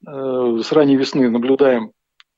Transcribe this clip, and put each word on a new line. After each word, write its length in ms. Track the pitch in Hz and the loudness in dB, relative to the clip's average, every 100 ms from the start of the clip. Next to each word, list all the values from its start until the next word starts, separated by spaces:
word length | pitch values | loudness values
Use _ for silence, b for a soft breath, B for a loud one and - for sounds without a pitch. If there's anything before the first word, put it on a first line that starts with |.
| - | -18
э, 540 | 139 135 127 123 113 | -12 -6 -4 -2 -2
с 100 | 110 | 0
ранней 240 | 156 143 135 | 2 2 2
весны 320 | 135 151 127 | 0 0 0
наблюдаем, 640 | 117 123 135 139 120 107 _ _ _ _ | 0 0 2 2 2 -4 _ _ _ _